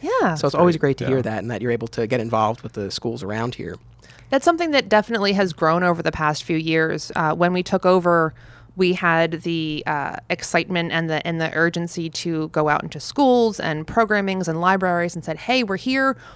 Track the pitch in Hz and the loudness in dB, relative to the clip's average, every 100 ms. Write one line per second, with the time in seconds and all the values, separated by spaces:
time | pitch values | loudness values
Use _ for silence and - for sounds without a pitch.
0 | 320 508 214 151 143 143 175 160 143 131 | -2 0 0 0 0 4 4 4 0 0
1 | 131 131 117 107 113 104 120 120 113 - | 0 0 -2 -4 -4 -4 -2 -2 -4 -4
2 | 113 123 113 113 107 117 113 107 98 - | -2 -2 0 2 2 0 -8 -8 -6 -6
3 | 120 117 98 107 120 - - - - - | -6 -6 -6 -4 -4 -6 -10 -12 -16 -20
4 | - - - 269 339 339 339 277 196 214 | -20 -20 -2 2 2 2 2 0 2 2
5 | 208 226 202 196 190 - 160 170 180 170 | 2 0 0 2 0 0 2 4 2 2
6 | 160 156 151 151 - 160 160 160 160 156 | -2 -2 -2 -2 -2 -2 0 0 0 -2
7 | - - 156 165 175 180 175 190 185 185 | -4 -2 0 2 2 0 0 2 4 4
8 | 175 170 160 - - - - 180 185 180 | 4 4 2 -4 -18 -20 -10 0 2 2
9 | 175 165 165 165 170 165 156 151 - 147 | 2 4 2 0 -4 -2 -4 -4 -4 -4
10 | 139 - - 170 - - - 180 170 165 | -4 -8 -6 -6 0 0 2 -2 0 -2
11 | 165 156 170 165 160 156 170 170 170 175 | -2 -2 -2 -2 -2 0 0 0 -4 -6
12 | 165 - 170 160 156 160 151 151 - 147 | -6 -6 -4 -2 -2 0 2 0 -2 -10
13 | - - 262 247 226 196 160 156 156 233 | -4 2 4 6 4 0 -4 -4 -2 0
14 | 214 208 196 185 170 160 180 190 185 175 | 2 2 0 -2 -2 0 2 2 2 0
15 | 170 170 165 156 - 254 214 190 262 262 | -2 -4 -8 -6 0 0 0 -2 -2 0
16 | 269 - - | 0 -2 -8